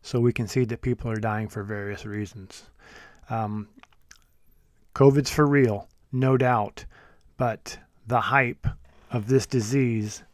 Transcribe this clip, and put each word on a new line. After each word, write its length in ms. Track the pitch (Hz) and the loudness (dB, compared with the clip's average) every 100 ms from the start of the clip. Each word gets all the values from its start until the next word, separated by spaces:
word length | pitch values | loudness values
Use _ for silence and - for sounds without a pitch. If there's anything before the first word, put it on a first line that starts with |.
So 200 | - 123 | -4 2
we 120 | 120 | 2
can 140 | 117 113 | 2 -2
see 160 | 131 120 | 0 -2
that 160 | 117 | -2
people 300 | 127 120 117 | -4 -4 -4
are 80 | 110 | -4
dying 300 | 110 107 107 | -2 -4 -6
for 140 | - | -8
various 420 | 101 104 101 98 107 | -8 -8 -8 -10 -8
reasons. 580 | 104 101 - 95 - - _ - - - - - | -8 -8 -12 -20 -20 -20 _ -20 -20 -20 -20 -8
Um, 380 | 113 107 107 101 - - _ _ - _ _ _ _ _ _ _ | -6 -4 -6 -10 -18 -20 _ _ -20 _ _ _ _ _ _ _
covid's 360 | - 139 139 135 | 6 6 6 0
for 160 | - 147 | 2 4
real, 440 | 143 123 101 - _ _ | 4 4 0 -8 _ _
no 240 | 127 131 131 | -2 2 2
doubt, 480 | 127 120 101 - - - - _ _ - | 2 0 -2 -8 -20 -20 -20 _ _ -4
but 400 | 120 107 - - - _ 110 | -4 -4 -12 -18 -20 _ -2
the 140 | 120 | -2
hype 440 | - 135 123 - - - - - - | 2 2 2 -2 -6 -8 -18 -20 -8
of 160 | 120 107 | -6 2
this 180 | 131 - | 0 2
disease 800 | 131 107 139 127 113 107 - - | -2 0 0 0 0 -4 -8 -20